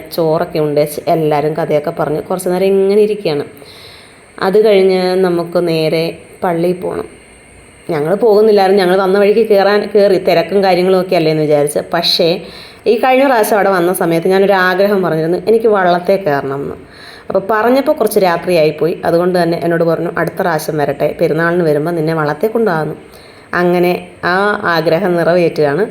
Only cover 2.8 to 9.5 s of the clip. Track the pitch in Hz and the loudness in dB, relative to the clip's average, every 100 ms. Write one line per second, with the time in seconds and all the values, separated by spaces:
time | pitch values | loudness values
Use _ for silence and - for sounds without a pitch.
2.8 | 190 208 214 208 170 147 147 - - - | 2 2 2 0 -4 -4 -6 -14 -20 -20
3.8 | - - - - - - 190 202 220 196 | -20 -20 -20 -20 -20 -6 0 2 4 4
4.8 | 190 185 185 185 185 175 170 180 175 160 | 4 2 0 0 0 -2 -2 -2 -2 0
5.8 | 156 165 165 - - - 190 170 175 180 | 0 -2 -4 -8 -18 -8 -4 -2 -2 -2
6.8 | 175 175 - - - - - - - - | -6 -8 -10 -14 -20 -20 -20 -20 -20 -16
7.8 | - 160 151 196 233 202 220 208 190 202 | -8 -4 -2 0 2 4 4 4 4 2
8.8 | 180 190 190 196 202 208 214 | 2 2 2 2 2 2 2